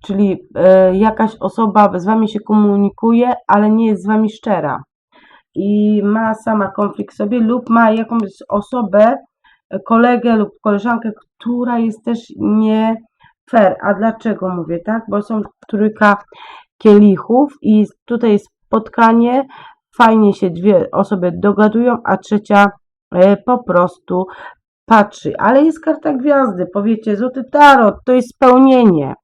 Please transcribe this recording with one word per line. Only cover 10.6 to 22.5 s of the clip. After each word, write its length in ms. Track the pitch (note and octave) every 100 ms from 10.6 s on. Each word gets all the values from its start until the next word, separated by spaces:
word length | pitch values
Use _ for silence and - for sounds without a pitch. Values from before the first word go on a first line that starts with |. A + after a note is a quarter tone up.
koleżankę, 480 | G#3+ G3+ A3+ A#3 A3+ G#3 _ _
która 400 | A3+ A#3+ A#3+ A#3+
jest 260 | A3+ G#3+ -
też 140 | A#3 - -
nie 560 | G#3 G#3+ G#3+ A3 A3 A3+ _ _ _ _ _
fair. 240 | A#3 F#3+ -
A 100 | -
dlaczego 560 | F#3+ A3+ A3 A3+ G3+ F#3
mówię 300 | F3+ D#3+ E3+ G#3+
tak? 180 | A3 A3
Bo 120 | G#3
są 200 | G#3 A3 G3+ _ -
trójka 500 | G#3 G#3+ G#3+ G#3 G3+ - - - - _ _
kielichów 760 | A3 G#3 G#3 F#3 - A#3+ C#4+ _
i 240 | - G#3+ G3+ _ _
tutaj 260 | A#3+ A#3+
jest 160 | G#3 _ _ _
spotkanie, 800 | A3+ A3 - A3+ A3+ A#3+ B3+ C4+ - - _ _ -
fajnie 360 | A3+ A3 G#3
się 160 | G3 F#3
dwie 420 | E3 F#3+ F#3 -
osoby 400 | - F#3+ G3 F3+ F3
dogadują, 560 | G3+ G3+ G#3+ A3 B3 A#3 -
a 120 | F#3+
trzecia, 480 | - G#3 -